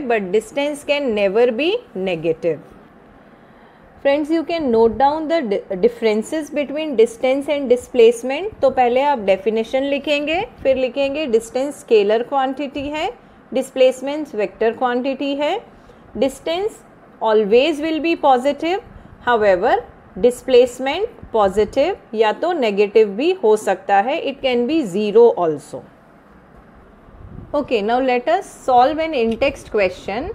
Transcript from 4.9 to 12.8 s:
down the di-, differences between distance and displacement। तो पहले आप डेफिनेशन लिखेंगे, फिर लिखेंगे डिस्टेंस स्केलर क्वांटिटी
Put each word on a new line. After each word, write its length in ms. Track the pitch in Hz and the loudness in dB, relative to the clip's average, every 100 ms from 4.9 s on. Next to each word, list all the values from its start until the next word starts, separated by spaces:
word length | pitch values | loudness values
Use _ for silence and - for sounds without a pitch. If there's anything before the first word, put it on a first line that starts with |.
| 220 | 4
down 300 | 277 311 302 | 0 0 -2
the 140 | 330 | -2
di-, 340 | 233 196 - 190 | -2 -4 -4 -2
differences 680 | 226 - 226 214 220 320 285 | -2 0 -2 0 -2 -6 -6
between 460 | 302 285 285 311 226 | -6 -4 -4 -4 2
distance 540 | 226 - 254 277 277 285 | 0 2 -2 -2 -2 -4
and 140 | 262 | 0
displacement। 840 | 247 - 247 226 233 254 277 403 - | -2 0 4 4 4 -4 -6 -6 -2
तो 80 | 269 | -2
पहले 320 | 262 240 254 | 2 2 2
आप 180 | 285 269 196 | 0 0 0
डेफिनेशन 580 | 190 226 220 220 262 | 0 0 -2 -2 -2
लिखेंगे, 560 | 277 277 277 285 294 339 466 - | -2 -4 -2 -4 -2 -4 -6 -4
फिर 140 | 269 262 | 0 0
लिखेंगे 480 | 254 269 277 277 302 | 0 -2 -4 -2 0
डिस्टेंस 540 | 226 220 254 285 277 | -2 -2 -6 -6 -6
स्केलर 440 | - 226 202 226 240 | 2 2 4 0 0
क्वांटिटी 580 | 277 262 269 285 294 | -2 -2 -4 -8 -8